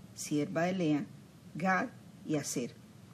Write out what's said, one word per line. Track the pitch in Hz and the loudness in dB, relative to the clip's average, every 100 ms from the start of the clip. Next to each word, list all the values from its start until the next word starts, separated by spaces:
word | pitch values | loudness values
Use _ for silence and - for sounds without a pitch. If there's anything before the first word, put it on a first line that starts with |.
| - | -10
sierva | - - 147 143 160 | -12 -2 0 2 2
de | 175 | 2
Lea, | 190 160 147 - - - - - - | 2 4 4 2 -8 -20 -20 -14 -2
Gad | 190 185 247 - - - - | 2 2 2 -6 -18 -14 -2
y | 151 | -2
Aser. | - 143 117 - - - - | 0 -2 -4 -8 -20 -20 -20